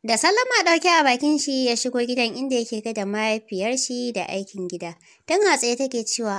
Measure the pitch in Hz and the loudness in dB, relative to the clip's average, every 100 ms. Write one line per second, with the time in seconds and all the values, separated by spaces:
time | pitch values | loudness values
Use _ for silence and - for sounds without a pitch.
0 | 226 226 339 427 508 480 349 330 359 339 | 0 2 4 2 2 2 4 4 4 4
1 | 277 247 294 302 294 262 254 233 254 247 | 4 4 2 2 0 0 0 0 -2 -2
2 | 240 254 233 240 269 247 233 220 226 220 | -2 0 -2 -2 -2 -2 -2 -6 -6 -6
3 | 196 208 220 214 214 190 214 262 - 247 | -4 -2 0 -2 _ -4 -2 -2 -4 -4
4 | 247 214 - 190 196 - 180 175 170 170 | -4 -4 -4 -6 -8 -8 -8 -8 -10 -12
5 | _ _ - 359 403 285 247 240 269 247 | _ _ -2 2 4 2 0 0 -2 -2
6 | 220 - 226 | -4 -4 -4